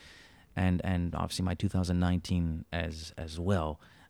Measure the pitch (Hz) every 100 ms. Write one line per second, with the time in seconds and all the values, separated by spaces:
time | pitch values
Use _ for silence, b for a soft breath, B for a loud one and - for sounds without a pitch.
0 | b b b b b - 92 90 95 90
1 | 87 82 85 - 90 87 101 92 87 90
2 | 87 90 - 90 82 80 - 85 82 80
3 | 80 - 82 80 87 95 78 76 b b
4 | b